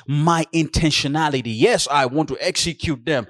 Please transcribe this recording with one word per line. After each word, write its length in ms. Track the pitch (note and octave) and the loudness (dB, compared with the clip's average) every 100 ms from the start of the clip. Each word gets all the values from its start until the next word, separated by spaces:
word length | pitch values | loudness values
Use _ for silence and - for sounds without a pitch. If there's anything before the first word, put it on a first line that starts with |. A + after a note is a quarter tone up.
| - | -4
my 380 | D3 E3 E3 D#3+ | 0 2 2 0
intentionality. 1000 | E3 D#3 - D#3+ - C#3 D3+ D3+ C3+ A2+ A2 | -2 0 2 2 0 -2 0 0 -2 -4 2
Yes, 300 | A3 G3+ B2+ | 2 2 0
I 160 | C#3+ B2+ | 0 2
want 240 | D3 D3 | 0 -2
to 80 | C3 | -4
execute 640 | F3 - E3+ - E3+ C3 E3 | -4 -2 -4 -4 -4 -4 -2
them 200 | C3+ | -2